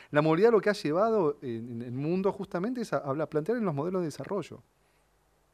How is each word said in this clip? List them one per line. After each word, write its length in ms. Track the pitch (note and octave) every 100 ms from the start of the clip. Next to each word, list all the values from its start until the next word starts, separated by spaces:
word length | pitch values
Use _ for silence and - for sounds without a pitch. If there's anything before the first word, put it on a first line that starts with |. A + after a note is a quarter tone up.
| -
la 120 | D3
movilidad 300 | D#3 D#3+ A3+
lo 80 | G#3
que 80 | G#3
ha 40 |
llevado 640 | G3+ D3 E3+ A3+ A3 D3+ -
en, 280 | C3 A2+ B2
en 120 | A#2
el 100 | B2
mundo 400 | B2 D3+ F#3 G3
justamente 480 | G3 F#3 F3 G#3+ B3
es 140 | G#3
a, 60 | C#3+
a 260 | C#3+ D#3 D3
plantear 280 | D3+ D#3+ A#3+
en 80 | G3
los 100 | C#3
modelos 260 | E3+ F#3
de 20 | D#3+
desarrollo. 580 | C3+ B2+ F#3+ C#3+ - _ _ _ _ _ _ _ _ _